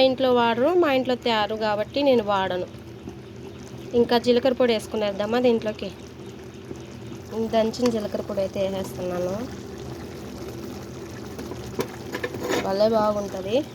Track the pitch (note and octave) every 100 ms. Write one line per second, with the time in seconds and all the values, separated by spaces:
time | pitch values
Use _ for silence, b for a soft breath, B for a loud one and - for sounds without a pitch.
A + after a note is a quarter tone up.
0 | C4 B3 B3+ A#3+ A#3 A3+ D4 F4+ D#4 C4
1 | B3+ B3 A#3+ A3 G#3 A3 G#3+ G#3 G#3 C#4
2 | C#4+ A#3+ G#3 G3 F#3+ F3+ - - - -
3 | - - - - - - - - - A#3+
4 | A#3 A#3+ A#3+ A#3+ C4+ B3 B3 G#3+ - A3
5 | G#3 G3+ G#3 A#3+ B3 A3+ G#3+ G#3+ G3 -
6 | - - - - - - - - - -
7 | - - - A3 A3+ A3+ A3 A3 A#3+ A3
8 | G#3 - - G3 F#3+ G3+ F#3+ F#3+ F#3+ F#3
9 | F3+ F3+ F3+ G#3 C4+ - - - - -
10 | - - - - - A#2 A#2+ - - -
11 | - - - - - - - - - -
12 | - - - - - - F#3+ G3 A3 A3+
13 | G#3+ G#3 G3 F#3+ F#3+ B3+ D4+